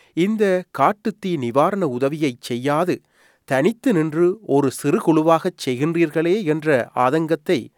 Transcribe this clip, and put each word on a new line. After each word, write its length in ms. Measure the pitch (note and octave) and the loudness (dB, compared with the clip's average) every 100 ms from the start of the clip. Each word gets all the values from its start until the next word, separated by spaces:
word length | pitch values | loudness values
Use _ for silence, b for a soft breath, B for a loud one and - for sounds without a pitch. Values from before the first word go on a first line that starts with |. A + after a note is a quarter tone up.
| _ | _
இந்த 520 | D#3+ G3 A3 G3+ F#3 - - | -2 -2 0 0 0 -4 0
காட்டுத்தீ 580 | D3 G3+ A2+ - F#3+ E3 | 0 0 -6 -6 -6 -4
நிவாரண 500 | A#2+ B2+ E3+ G3+ D#3+ | -2 0 0 0 -4
உதவியை 500 | B2 C#3 D3+ D3+ A#2+ | -2 -2 -2 -4 -4
செய்யாது 600 | - A#2+ C3+ D3 F3+ C3 - _ _ _ | -8 -4 -2 -2 -2 -4 -8 _ _ _
தனித்து 480 | - C3+ F3 A#3 C#4 | -2 0 2 0 0
நின்று 460 | F3 D#3 D3+ F3 G#3+ G3+ | 0 0 0 0 0 0
ஒரு 240 | C#3 C3+ | 0 2
சிறு 300 | - C#3+ A3+ | -2 -2 0
குழுவாகச் 680 | - D#3+ D#3+ D#3+ F#3 - C3+ | 2 2 4 2 0 -6 -6
செய்கின்றீர்களே 760 | B2 D3+ E3+ D#3+ D#3+ E3+ G#3 | -2 -2 0 0 0 0 0
என்ற 460 | D#3+ D#3 D3+ C3 G#2+ | 0 -2 2 0 0
ஆதங்கத்தை 720 | B2+ B2+ D#3 D#3+ D#3+ - D3 A2 | 0 2 2 0 -2 0 -2 -2